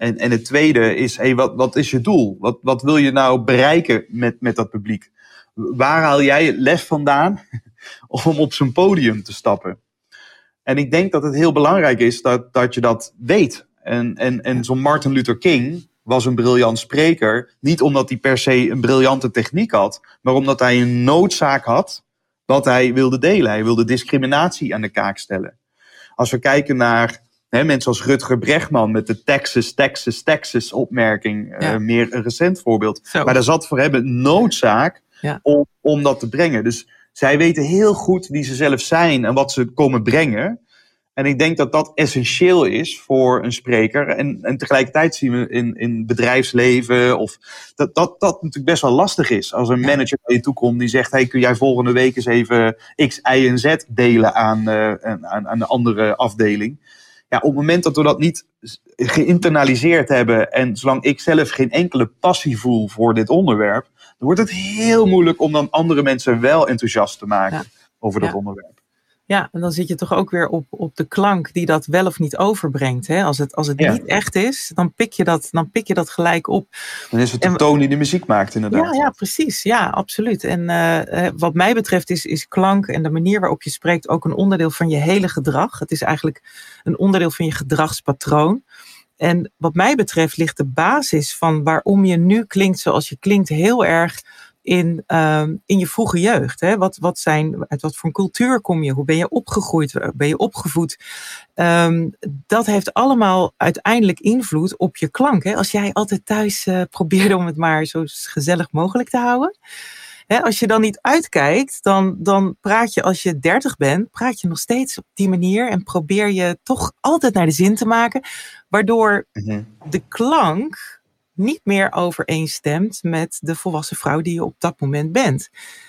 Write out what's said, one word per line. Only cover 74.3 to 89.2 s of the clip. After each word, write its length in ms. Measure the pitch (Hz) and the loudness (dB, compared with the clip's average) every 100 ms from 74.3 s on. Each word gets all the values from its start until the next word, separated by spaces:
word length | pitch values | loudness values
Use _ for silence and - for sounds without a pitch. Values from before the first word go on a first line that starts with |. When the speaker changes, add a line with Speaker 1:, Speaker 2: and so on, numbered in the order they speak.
Speaker 2:
is, 360 | - 226 269 - | -2 -2 -2 -6
dan 180 | 165 175 | -4 -2
pik 180 | - 226 | -2 -2
je 120 | - | 0
dat, 240 | 180 156 - | 0 0 -2
dan 200 | 165 160 | -4 -2
pik 160 | 226 214 | -4 -2
je 80 | |
dat 160 | 185 160 | -2 -4
gelijk 380 | - 170 170 - | -2 0 0 -2
op. 200 | 196 - - - - - | -4 -4 -12 -16 -16 -4
Speaker 1:
Dan 100 | 113 | 0
is 120 | 123 | 0
het 80 | 120 | 0
de 60 | 180 | 0
Speaker 2:
En 60 | |
w- 40 | 180 | 2
Speaker 1:
toon 220 | 151 147 | 4 4
die 100 | 139 | 4
de 80 | 143 | 2
muziek 300 | 143 180 - | 0 -2 0
maakt, 280 | 104 98 | 0 0
inderdaad. 300 | 110 107 262 339 | -2 -2 0 0
Speaker 2:
Ja, 80 | 269 | 0
ja, 80 | 285 | 0
precies. 520 | - 196 - 311 - | -2 -6 -4 -4 -4
Ja, 260 | 196 233 - | 0 0 0
absoluut. 560 | - 196 - 220 202 | -2 -6 -4 -2 -2
En, 240 | - 175 170 | -2 -4 -2
eh, 560 | 170 165 165 - 170 180 | 0 2 0 -2 -2 -4
eh, 60 | 160 | -2
wat 180 | 165 | -2
mij 200 | 160 190 | 2 2
betreft 360 | 226 214 185 - | 0 0 -2 -2
is, 140 | 180 - | -6 -4
is 220 | 156 - | -6 -4
klank 380 | - 190 196 196 | 0 2 2 0
en 160 | - | -4
de 80 | 156 | -2
manier 300 | 160 175 208 | 0 0 0
waarop 220 | 185 - | 0 -4
je 80 | - | -6
spreekt 380 | - 170 175 - | -6 -2 -2 -2
ook 160 | 160 | -2
een 100 | 160 | -2
onderdeel 360 | - 196 190 160 | 0 0 2 0
van 180 | - 165 | 0 0
je 80 | 147 | 0
hele 320 | 156 196 185 | 0 0 0
gedrag. 500 | - 139 135 214 - | -2 -2 0 -2 -4
Het 120 | 147 | -8
is 120 | 156 | -4
eigenlijk 400 | - 156 - - - - - - | -2 -2 -4 -6 -14 -20 -20 -10
een 140 | - - | -6 -2
onderdeel 320 | 196 190 165 | 0 2 0
van 160 | - 165 | -2 -4
je 60 | |
gedragspatroon. 1080 | - 135 156 156 - - 135 - 151 156 240 - - - - _ | -6 -4 -2 -2 -4 -6 -6 0 2 2 0 -6 -20 -20 -20 _
En 360 | _ | _